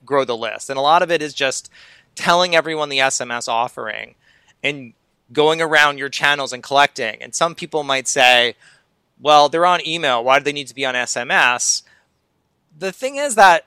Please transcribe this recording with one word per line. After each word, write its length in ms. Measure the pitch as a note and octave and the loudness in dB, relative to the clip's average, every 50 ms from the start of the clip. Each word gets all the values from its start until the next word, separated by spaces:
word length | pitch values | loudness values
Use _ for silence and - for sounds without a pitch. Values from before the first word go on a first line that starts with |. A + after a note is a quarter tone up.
| _ | _
grow 220 | B2 C#3+ C#3 C3+ | -2 -2 -2 0
the 120 | B2+ A#2+ | -2 -6
list. 320 | A2 A#2 A2 G#2 G#2+ - - | -6 -6 -8 -10 -10 -12 -8
And 80 | C3+ | -6
a 40 | C3+ | -2
lot 200 | C#3 D3 D#3+ F3 | 2 2 4 4
of 80 | F3+ E3 | 2 0
it 120 | E3+ D#3 | -2 -2
is 120 | D3+ D3 C3+ | -2 -6 -4
just 380 | - C#3+ C3+ B2+ - - - _ - - - - _ _ _ _ | -4 -2 -2 -2 -6 -12 -14 _ -20 -20 -20 -20 _ _ _ _
telling 420 | - - F3+ F3 F3 F3+ F3+ E3+ | -6 0 2 2 2 2 2 2
everyone 340 | E3 C#3+ D#3+ D#3+ D#3 D3+ C#3+ | 0 2 0 -6 -6 -6 -4
the 100 | C#3 C3+ | 0 0
S 220 | C3+ C3+ - - | 0 0 0 -2
M 100 | B2+ B2 | -6 -6
S 160 | A#2 A#2+ - | -8 -8 -4
offering 680 | - A#2 A2+ A#2+ B2 - B2+ A#2 G#2+ G#2+ A2 A2 A#2+ _ _ _ _ _ _ _ _ _ _ | -4 -2 -2 -2 -4 -6 -12 -12 -10 -12 -12 -14 -16 _ _ _ _ _ _ _ _ _ _
and 320 | - C#3 D3 C#3+ B2+ A#2 _ _ _ _ _ _ _ _ A#2+ | -6 -6 -6 -6 -14 -18 _ _ _ _ _ _ _ _ -2
going 280 | D3 D3 D#3 D#3+ E3 | 2 2 2 2 0
around 360 | E3 D#3 D#3 D3+ D3 D3 C#3+ | -2 2 4 4 4 4 2
your 120 | C#3 C#3 C#3 | -4 -10 -8
channels 440 | - - - C#3+ C#3+ D3 C3+ A#2+ B2+ | -6 -2 0 0 0 0 -4 -8 -10
and 80 | B2 | -12
collecting. 560 | A2+ - C#3 C#3 C#3+ - _ - B2 A2 G#2+ - | -8 0 2 2 2 2 _ -6 -6 -6 -6 -10
And 120 | - B2 - | -16 -10 -4
some 220 | - E3+ E3+ D#3+ | -2 -2 -2 -4
people 280 | - F3 D#3 - D#3 C#3+ | -8 -14 -6 -6 -6 -2
might 240 | C#3 C3+ C3+ B2+ | -2 -4 -2 -2
say, 480 | - - C#3+ B2+ B2 B2 A#2+ A#2+ A#2+ A2 _ _ _ _ _ _ _ _ _ _ _ _ _ | -4 0 2 4 4 6 4 2 0 -4 _ _ _ _ _ _ _ _ _ _ _ _ _
"Well, 280 | B2 D3 D3+ D3 D3 C#3+ | 2 4 6 6 6 4
they're 180 | C#3+ E3 F3 | 2 2 2
on 200 | F3+ F3 E3+ C#3+ | 2 2 0 -2
email. 360 | D#3+ D#3+ E3+ D#3+ C#3 B2 A#2 A#2 | -6 -6 -2 0 0 0 0 0
Why 160 | B2+ C3+ C#3+ | -2 -2 -2
do 40 | C#3 | -4
they 80 | D3 | -6
need 160 | C#3+ D3 C#3 | -6 -6 -12
to 80 | B2+ A#2+ | -12 -10
be 100 | C3+ C3+ | -8 -6
on 100 | C3 B2+ | -4 -4
S 200 | B2 A#2+ - - | -4 -6 -6 -6
M 160 | B2 A#2+ C#3 | -8 -6 -2
S?" 520 | F#3 F#3 D3 B2 B2 B2 - - - - _ _ _ _ _ _ _ _ _ _ _ _ _ _ _ _ _ _ _ | 0 0 2 0 0 -2 -2 -2 -4 -4 _ _ _ _ _ _ _ _ _ _ _ _ _ _ _ _ _ _ _
The 140 | D3+ F#3 F#3+ | -10 -8 -8
thing 240 | F3+ - C4 C4 C#4 | -8 -6 -8 -8 -6
is 200 | C#4 D4 C#4+ A3 | -4 -4 -2 4
that 300 | A3 G3+ F#3 E3+ D#3+ - | 6 8 8 8 4 0